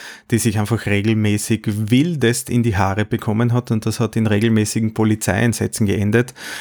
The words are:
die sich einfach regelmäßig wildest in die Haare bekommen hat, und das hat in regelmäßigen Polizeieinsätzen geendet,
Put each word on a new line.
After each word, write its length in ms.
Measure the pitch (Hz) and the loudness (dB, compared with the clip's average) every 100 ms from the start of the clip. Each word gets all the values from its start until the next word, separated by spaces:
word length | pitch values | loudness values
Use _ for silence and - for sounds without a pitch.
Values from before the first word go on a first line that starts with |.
| - - _ | -18 -20 _
die 80 | 113 | 0
sich 180 | 120 104 | 0 0
einfach 300 | 104 113 - | 0 -2 0
regelmäßig 800 | 101 104 110 107 104 - 113 - | 0 2 2 2 0 0 -2 -2
wildest 840 | 104 107 151 170 160 117 120 - | -4 2 2 2 2 0 0 0
in 140 | 120 | 0
die 140 | 117 98 | 2 2
Haare 280 | 95 98 104 | 0 0 -2
bekommen 480 | 113 - 107 120 | -4 -2 0 2
hat, 160 | 120 120 | 0 0
und 160 | 110 113 | -2 -2
das 140 | 110 | -2
hat 160 | 113 117 | -2 0
in 100 | 110 | 0
regelmäßigen 680 | 104 113 110 104 113 110 110 | 2 2 2 2 0 -2 0
Polizeieinsätzen 920 | 110 107 - 95 117 110 107 - 107 | 0 2 0 2 2 0 -4 -2 0
geendet, 480 | 98 101 117 127 - - - | 0 2 2 0 -6 -14 -14